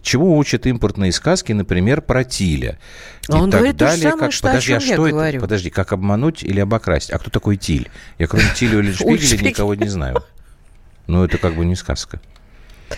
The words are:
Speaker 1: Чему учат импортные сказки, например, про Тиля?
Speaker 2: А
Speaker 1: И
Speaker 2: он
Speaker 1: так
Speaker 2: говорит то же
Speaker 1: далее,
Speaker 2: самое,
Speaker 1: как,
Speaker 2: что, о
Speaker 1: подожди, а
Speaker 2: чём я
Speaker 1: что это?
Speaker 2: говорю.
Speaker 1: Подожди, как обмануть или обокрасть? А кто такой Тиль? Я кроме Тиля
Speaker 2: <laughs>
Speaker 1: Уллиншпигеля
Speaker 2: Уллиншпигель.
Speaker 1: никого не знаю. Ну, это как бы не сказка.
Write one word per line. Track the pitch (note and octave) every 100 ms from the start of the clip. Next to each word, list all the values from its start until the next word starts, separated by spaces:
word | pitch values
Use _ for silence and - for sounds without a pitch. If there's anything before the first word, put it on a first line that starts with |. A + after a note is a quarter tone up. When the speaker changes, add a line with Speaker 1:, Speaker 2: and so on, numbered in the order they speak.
Speaker 1:
Чему | - B2 F#3 D3+
учат | C#3+ B2 C3
импортные | A#2+ G#2 G2+ F#2+
сказки, | - D#3 F3+ -
например, | G#2+ F#2+ F2+ G2+ D3+
про | - B2+
Тиля? | B2+ - F#2 D2+ - - - - - - -
Speaker 2:
А | D#3
Speaker 1:
И |
Speaker 2:
он | F#3+
Speaker 1:
так | G#3+
Speaker 2:
говорит | B3+ -
то | D3+
же |
Speaker 1:
далее, | E3+ D4
Speaker 2:
самое, | D#4+ D4
Speaker 1:
как, |
Speaker 2:
что, | - C4
о |
Speaker 1:
подожди, | B3+ -
а | -
Speaker 2:
чём | C4
я | E3+
Speaker 1:
что | D#3+
это? | D3+
Speaker 2:
говорю. | D#3 C3+
Speaker 1:
Подожди, | G2+ G#2 F2+
как | - F#2
обмануть | F#2+ G2+ G#2 D3+ D#3+
или | - G2
обокрасть? | G2+ A2+ - D2 -
А | -
кто | -
такой | - G#2+ G2
Тиль? | - D2 - - - -
Я | E2
кроме | A2 G#2+ -
Тиля | A#2+ G#2+
Speaker 2:
<laughs> |
Speaker 1:
Уллиншпигеля | G2+ F#2 - -
Speaker 2:
Уллиншпигель. | C#3+ G#2+ G#2
Speaker 1:
никого | - G#2
не | G2+ G#2
знаю. | F#2+ C2 B1 - - - - - - - - -
Ну, | F2
это | F2+ -
как | F2+ D#2+
бы | E2+
не | F2+
сказка. | - C#2+ - - - - - - - - -